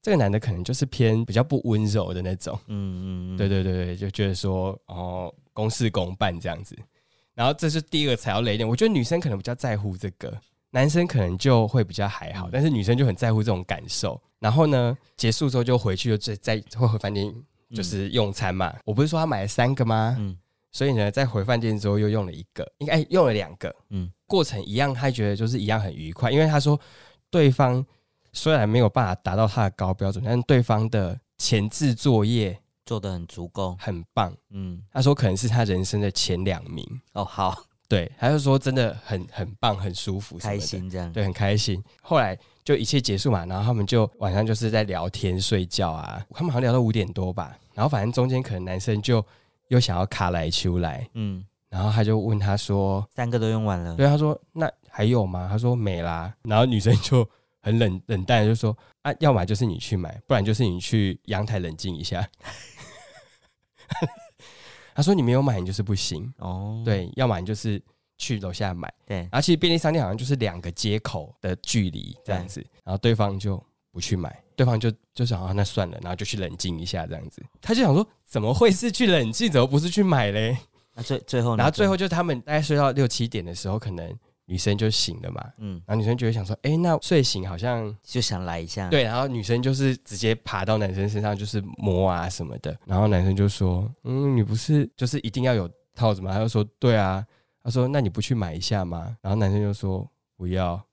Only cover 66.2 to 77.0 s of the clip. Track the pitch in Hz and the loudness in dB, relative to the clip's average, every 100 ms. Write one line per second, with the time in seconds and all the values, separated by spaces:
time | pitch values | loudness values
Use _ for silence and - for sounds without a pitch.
66.2 | 113 - 90 92 101 110 113 101 90 - | -10 -10 -8 -8 -8 -6 -2 -2 -4 -2
67.2 | 131 92 90 107 113 101 _ _ _ _ | 0 0 -4 -4 -4 -4 _ _ _ _
68.2 | - 110 98 90 101 87 - _ _ 98 | -6 -6 -6 -6 -6 -6 -10 _ _ -8
69.2 | 87 131 151 160 175 165 156 160 98 110 | -2 0 4 4 4 2 2 0 0 -2
70.2 | 127 139 107 87 87 85 107 107 - 82 | -2 0 0 -4 -8 -4 -2 -2 -2 -8
71.2 | 73 - 95 92 - 117 92 76 50 - | -10 -8 -6 -6 -2 0 0 -2 -12 -14
72.2 | - 92 90 - - _ - 95 120 110 | -6 -6 -6 -12 -14 _ -6 0 2 2
73.2 | 101 98 104 92 - _ _ 87 - 92 | 0 -2 -4 -4 -8 _ _ -10 -4 -2
74.2 | 80 - _ - 127 110 113 110 _ - | -4 -10 _ 0 2 4 0 -4 _ -4
75.2 | 120 101 92 95 95 - 90 85 85 90 | -2 -2 -2 0 0 0 -4 -6 -10 -8
76.2 | 101 107 90 87 95 82 87 90 | -6 -6 -6 -4 -4 -4 -6 -6